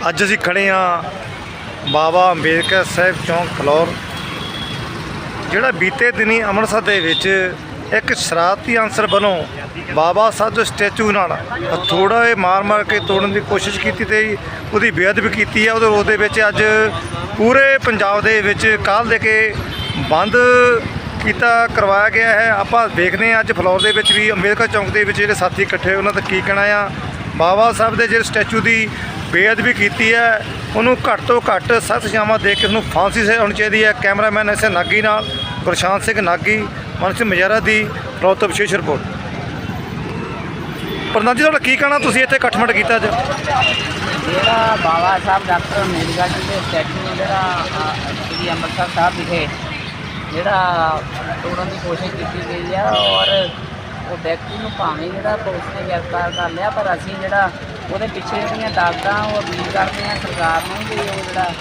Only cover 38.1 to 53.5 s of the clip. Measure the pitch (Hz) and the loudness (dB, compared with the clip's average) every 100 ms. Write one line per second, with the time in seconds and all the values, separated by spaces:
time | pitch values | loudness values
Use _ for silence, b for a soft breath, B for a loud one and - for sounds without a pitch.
38.1 | - 180 190 202 165 202 190 151 139 - | 0 2 4 2 0 0 0 0 -4 -4
39.1 | - - - - - - - - - - | -8 -10 -8 -8 -8 -8 -10 -8 -8 -8
40.1 | - - - - - - - - - - | -8 -8 -8 -10 -10 -10 -8 -8 -6 -2
41.1 | 220 214 247 302 302 - 262 285 285 247 | 0 0 4 4 2 0 2 2 2 2
42.1 | 233 254 269 254 196 233 208 214 226 214 | 2 2 2 2 2 2 2 2 2 2
43.1 | - - - - - - - - - - | -2 -2 -4 -2 0 2 0 -4 -6 -4
44.1 | - 151 180 208 226 226 220 165 165 175 | -4 -2 0 2 2 2 2 2 2 2
45.1 | 190 196 190 190 175 165 202 196 175 160 | 2 2 0 2 -2 0 -2 -2 -2 -2
46.1 | 165 180 175 185 196 180 170 156 - 185 | 0 0 -2 -4 -4 -2 -2 -2 -4 -6
47.1 | 180 190 196 185 175 170 147 156 151 - | -4 -2 0 0 -2 -4 -4 -4 -4 -6
48.1 | - - - 175 165 165 - 175 180 170 | -6 -6 -6 -4 -4 -4 -4 -4 2 0
49.1 | 175 165 170 147 - - - - - - | 0 -4 -4 -4 -6 -10 -10 -10 -10 -10
50.1 | - - 151 185 196 185 175 160 156 139 | -10 -8 -4 0 2 2 2 0 -2 -6
51.1 | - 165 170 175 175 185 185 175 165 185 | -8 -8 -8 -6 -6 -6 -6 -6 -6 -6
52.1 | - 170 180 180 175 175 185 214 214 202 | -6 -8 -6 -8 -8 -4 -2 0 2 2
53.1 | 190 196 196 180 | 2 2 2 0